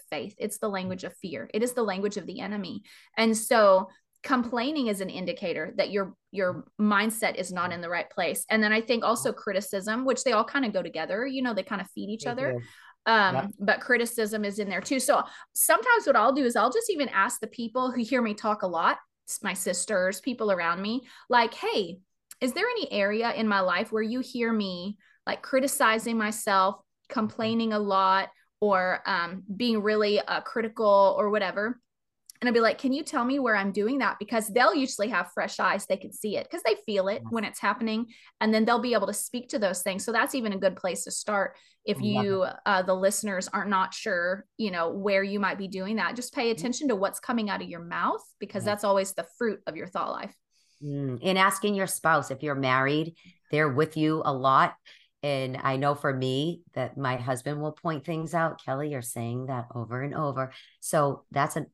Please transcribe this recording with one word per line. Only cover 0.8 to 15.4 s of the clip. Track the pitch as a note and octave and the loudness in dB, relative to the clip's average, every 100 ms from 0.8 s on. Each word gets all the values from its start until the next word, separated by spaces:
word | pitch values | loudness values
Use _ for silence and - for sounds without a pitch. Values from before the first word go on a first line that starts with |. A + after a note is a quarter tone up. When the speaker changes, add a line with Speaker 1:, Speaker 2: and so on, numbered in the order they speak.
| F#3 F3+ | -6 -8
Speaker 1:
of | F#3 - | -10 -10
fear. | F3+ A#2 - | -10 -10 -6
It | G#3+ | -2
is | B3 | -2
the | B3+ | 0
language | G#3 F#3+ G3+ G#3 | -2 -2 -4 -4
of | D#3+ | -8
the | F#3 | -8
enemy." | G3 G#3 F#3 G#3 - - _ - | -6 -6 -8 -10 -14 -20 _ 2
And | A3+ | 2
so | A3 - A#3 G3+ F#3 F#3+ - _ _ | 2 4 8 10 8 4 -10 _ _
complaining | - B3+ A#3 A#3+ C4 D#4 A#3 | 0 0 2 -2 -2 0 0
is | F#3+ | -2
an | F#3 | -4
indicator | F3 F3 E3+ F3+ D#3 D#3 - | -6 -6 -4 -4 -4 -2 -2
that | - | 0
your, | G3 F#3+ - _ | -2 -4 -8 _
your | G3 F3+ F3 - - | -2 -2 -2 -10 0
mindset | G#3+ G3+ A3 G#3+ F#3+ - | 4 4 2 0 -2 -2
is | F#3 | -4
not | F3+ F3 | -4 -4
in | F3 | -4
the | E3+ | -4
right | E3+ - | -4 -4
place. | - E3 - - | -2 -2 -2 0
And | A3 | 2
then | G#3+ | 4
I | A3 | 2
think | A3+ A#3 | 2 0
also | G#3 A#3 A#3 | 2 0 -2
criticism, | G#3+ G#3+ F#3+ G#3 G3 G#3 A#3 | -4 -4 -4 -2 -4 -2 -2
which | C4 A#3 | 0 0
they | C4 | 2
all | G#3+ | 2
kinda | A3 C#4+ A#3+ | 0 0 0
go | F#3+ | -2
together, | E3+ D#3+ D#3+ G3+ C#4 | -4 -6 -4 -4 -4
you | C4 | -2
know, | B3 | -2
they | A3 | -2
kinda | - G#3 G3+ | -4 -6 -8
feed | G#3 G3+ | -10 -8
each | A3 | -6
Speaker 2:
They | A#3+ | -6
Speaker 1:
other. | B3 F3+ | -4 -4
Speaker 2:
do. | B2 A#2 - - _ A3 | -4 -8 -18 -20 _ 2
Speaker 1:
Um, | A3+ G3 | 4 4
Speaker 2:
Yep. | C3+ G3+ - | 2 -2 -2
Speaker 1:
but | G3+ - | 0 0
criticism | - A#3 A#3 - G#3+ G#3+ | 2 2 2 -2 -2 -2
is | G3+ G3+ | -4 -4
in | G3+ | -4
there | F#3 | -4
too. | - C4 | -2 0
So | - - - - | 2 2 0 -10